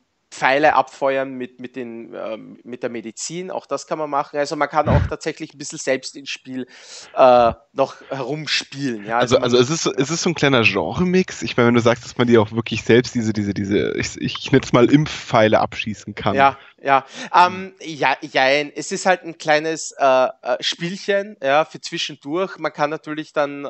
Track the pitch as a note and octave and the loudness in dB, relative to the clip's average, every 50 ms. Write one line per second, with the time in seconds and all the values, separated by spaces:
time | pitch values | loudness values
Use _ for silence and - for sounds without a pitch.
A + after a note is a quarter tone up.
0 | _ _ _ _ _ _ - - D3+ C3 C3 C#3+ D#3 D3+ - C3 C3+ - - - | _ _ _ _ _ _ -6 -2 0 2 4 4 4 4 4 4 0 -2 -4 -4
1 | D3 C3+ C3+ C3+ C3+ C3+ C3+ B2+ B2 B2 B2+ - B2+ B2 - C3 B2 A#2 A#2 A#2 | -2 0 0 0 -2 -4 -8 -10 -10 -12 _ -14 -16 -14 -12 -12 -12 -10 -12 -14
2 | A#2 F2+ F#2+ F#2+ F#2 G#2 A2 G#2+ G#2+ G#2 G#2+ G2+ _ A#2 B2 B2 - B2 A#2 A#2 | -14 -14 -12 -12 -10 -10 -10 -12 -14 -18 -20 -20 _ -16 -12 -8 -8 -8 -8 -8
3 | G#2 A2+ G#2+ - - - D#3+ F3 F3+ F#3 - - - _ C#3 C#3 - - E3+ D#3 | -10 -12 -12 -12 -12 -10 -10 -10 -10 -10 -10 -10 -8 _ -8 -8 -6 -6 -6 -6
4 | D#3 D3 C#3+ C#3 C#3+ - - D3 C#3+ C#3+ E3 D3+ D3 C#3 - D#3 D3 D3+ C#3 - | -6 -4 -4 -4 -4 -4 -4 -4 -4 -4 -2 -2 -2 0 0 0 2 2 2 2
5 | - - D#3+ - - E3 D3+ - D#3+ D3+ - C#3 D3 - - D3+ - C#3+ C3 C3 | 2 0 -4 -6 -6 -8 -8 -8 -12 -16 -14 -14 -14 -12 -12 -6 -4 -2 -2 -2
6 | - - - D3 C#3 - - - _ B2+ B2+ C3 B2 - - - - - - - | -4 -10 -16 -14 -12 -12 -12 -12 _ -12 -10 -10 -10 -12 -14 -20 -20 -20 -20 -20
7 | - - - - C#3 B2+ B2 B2 A#2+ A#2 A2+ - _ _ _ - C3+ B2+ - - | -20 -6 2 6 6 8 8 8 6 4 2 -2 _ _ _ -4 -4 -4 -4 -10
8 | - - C#3 C3+ C3 A#2 D3 D#3 D3+ C3+ - - - - - C#3 C#3+ C3 A#2 G#2+ | -14 -10 -10 -8 -6 -6 -8 -8 -6 -4 -4 -4 -4 -8 -8 -6 -4 -4 -4 -6
9 | G2+ G#2+ A2+ A#2+ B2 A#2 B2+ - B2 A#2+ A#2+ B2 B2 A#2+ - D#3+ - - - - | -6 -4 0 0 2 4 2 2 4 4 4 4 4 4 0 -2 -2 -2 -2 -2
10 | C3+ C3+ E3 E3 - F#3+ D#3+ - - C#3+ C3+ A#2+ A2 G#2+ G2 G2+ D#2+ D#2+ A2+ - | -2 -2 -2 -2 -2 -2 0 2 2 4 4 4 4 2 2 0 -2 -2 -2 -2
11 | F3+ F3+ F3+ F#3 F#3 - - - - A#2 - - A#2+ A#2+ A#2+ A#2+ A2 A#2 A#2 - | 0 2 2 2 2 0 -4 -8 -8 -4 0 4 4 6 4 6 4 4 2 2
12 | - - - - B2 A#2+ A#2 A2+ G#2 G2+ A2+ A2+ A2+ - A2+ A2 - - A2+ B2 | -2 -8 -4 -2 2 4 4 4 4 2 0 -4 -4 -4 -6 -4 2 4 4 4
13 | B2 - - A#2+ A2 A2 G#2+ G#2+ G#2 G2+ G2 G#2 G2+ G2 G#2 F#2 B1+ G#1 - - | 4 2 -2 -2 -2 -2 -2 -2 -2 -2 -4 -4 -2 0 0 0 0 0 -2 -4
14 | - - - - - - - - - - - C3 - - - B2+ A#2+ A2+ C3+ D3 | -6 -6 -8 -6 -6 -6 -6 -6 -2 2 2 2 4 4 4 4 6 6 4 2
15 | D#3 - - - - - - A#2 A2 G#2+ A2 - - - - - - A2+ G#2 - | 2 -2 -6 -10 -6 0 2 4 4 6 4 2 2 0 -4 -8 -8 -8 -8 -10
16 | - - G#2 - - G#2+ G2+ C#3 C#3 C#3 C3 - - - _ _ - C3+ C#3 C3+ | -12 -14 -12 -6 -4 -2 2 4 4 4 4 0 -8 -20 _ _ 0 2 2 2
17 | - - - - - - - - F3+ F3+ F3+ F#3 F#3+ F#3+ F#3+ _ - D#3 D#3+ C3+ | 2 -2 -8 -14 -8 2 4 4 4 4 2 -2 -10 -12 -14 _ -14 -12 -6 -2
18 | D3 C3 C#3 - - C#3+ - D3 C3 C3 C#3 D3 D3 C#3+ - - D3+ - G3 F3+ | 0 0 0 -2 -4 -2 0 2 4 4 4 2 0 -4 -8 -10 -8 -8 -8 -2
19 | - G3 F3+ F3+ - E3+ D#3 - - D#3 D3+ D3+ D#3 D#3+ D#3+ D#3 - - - - | 0 0 0 0 -2 -8 -14 -6 0 0 2 2 2 -2 -6 -6 -8 -12 -4 0
20 | C#3 C3+ C3 B2+ B2+ A#2 - - - - B2 - - - - - E3 F3 G3 G3 | 2 4 4 4 2 0 -2 -6 -6 -4 -4 -4 -4 -6 -6 -6 -8 -8 -8 -6
21 | - - G3+ G3 G3+ G#3+ G#3+ - - C3+ C3+ D3+ D#3 - - - - - D#3+ E3+ | -4 -2 -2 -2 -2 -6 -10 -6 -2 0 2 2 0 0 -6 -12 -14 -10 -8 -8
22 | - - D3+ - - C#3+ D3+ F3 G3 F3+ - - D#3 D3+ - - D3+ D3 D#3 D3+ | -8 -8 -10 -12 -10 -6 -4 -4 -4 -4 -6 -8 -8 -8 -2 -2 -2 -2 -2 -6
23 | - D3+ D3+ D3+ D#3 - _ D#3 D3 C#3+ C#3+ C#3+ C#3+ | -10 -10 -10 -10 -10 -6 _ -4 -4 -4 -4 -8 -10